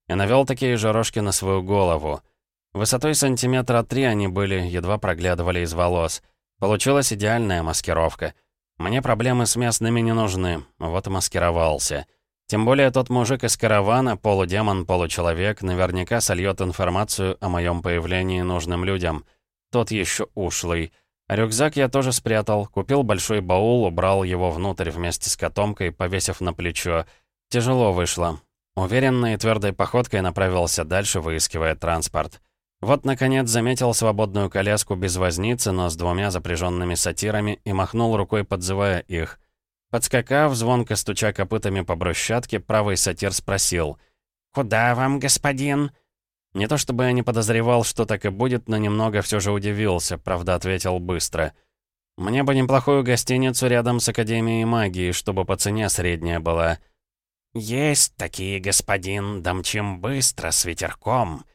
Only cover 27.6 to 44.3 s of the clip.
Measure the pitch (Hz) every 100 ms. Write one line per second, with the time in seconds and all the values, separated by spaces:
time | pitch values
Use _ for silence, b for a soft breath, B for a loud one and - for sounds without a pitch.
27.6 | 117 127 110 90 85 - 85 80 _ _
28.6 | _ - 92 123 131 127 120 107 113 107
29.6 | 98 95 90 123 117 104 92 85 95 92
30.6 | 85 - 80 92 101 95 80 80 - 82
31.6 | 80 80 85 82 78 - 76 - _ _
32.6 | _ _ 107 139 139 127 131 135 120 117
33.6 | 117 127 127 113 113 104 107 101 98 98
34.6 | 98 104 - 95 92 90 92 82 107 120
35.6 | 107 92 87 80 87 90 101 90 85 82
36.6 | 90 90 90 85 87 80 107 107 104 104
37.6 | - 95 92 113 117 110 95 107 101 92
38.6 | 90 98 101 90 - 85 78 - _ _
39.6 | _ _ _ 117 - 127 117 139 151 123
40.6 | 117 123 113 107 - 98 107 101 95 110
41.6 | 101 95 90 85 87 85 - 117 - 104
42.6 | - 110 104 95 98 85 98 90 - 98
43.6 | - 87 78 76 _ _ _